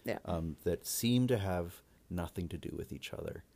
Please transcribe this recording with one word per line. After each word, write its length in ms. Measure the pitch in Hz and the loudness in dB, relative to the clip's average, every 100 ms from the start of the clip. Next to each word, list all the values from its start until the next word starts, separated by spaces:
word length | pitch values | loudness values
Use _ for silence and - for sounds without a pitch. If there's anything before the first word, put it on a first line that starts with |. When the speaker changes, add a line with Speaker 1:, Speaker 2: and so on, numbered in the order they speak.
Speaker 1:
Yeah. 140 | 117 - | -6 -4
Speaker 2:
um, 320 | - 87 80 73 | -2 -2 -2 -2
that 220 | 87 85 - | 0 0 -2
seem 400 | - 117 123 123 | 0 4 6 6
to 80 | 117 | 4
have 440 | 98 90 85 - _ - - | 2 0 -2 -6 _ -20 -6
nothing 380 | 87 85 - 85 | -4 -2 -4 -4
to 80 | 85 | -4
do 160 | - 80 | -6 -6
with 160 | - | -6
each 200 | - - | -8 -8
other, 320 | - - - - | -6 -6 -8 -14